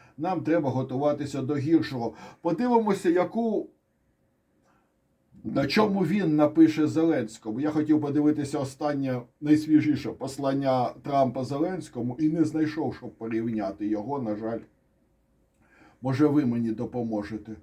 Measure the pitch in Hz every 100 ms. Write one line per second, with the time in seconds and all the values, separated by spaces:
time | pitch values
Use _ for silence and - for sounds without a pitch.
0 | - - 160 180 131 170 143 120 127 127
1 | 147 143 139 139 127 147 135 165 - 131
2 | 113 - - - 165 - 247 240 214 190
3 | 185 175 180 220 233 196 - _ _ _
4 | _ _ _ _ _ _ _ _ _ _
5 | _ _ _ - - - - 214 214 196
6 | 165 202 170 151 147 - 160 156 147 135
7 | 165 143 110 - 113 110 151 151 151 151
8 | 143 139 147 151 135 147 127 - 151 143
9 | 135 127 - _ 147 151 156 151 - -
10 | 113 - 131 - 139 135 139 131 120 -
11 | 139 139 131 127 123 139 170 185 - 123
12 | 120 123 156 165 151 156 151 160 135 -
13 | 123 - 113 113 117 110 98 98 104 107
14 | 104 139 117 104 113 113 - _ _ _
15 | _ _ _ _ _ _ _ _ - _
16 | 127 131 151 143 127 120 117 110 120 123
17 | 113 107 104 107 - 110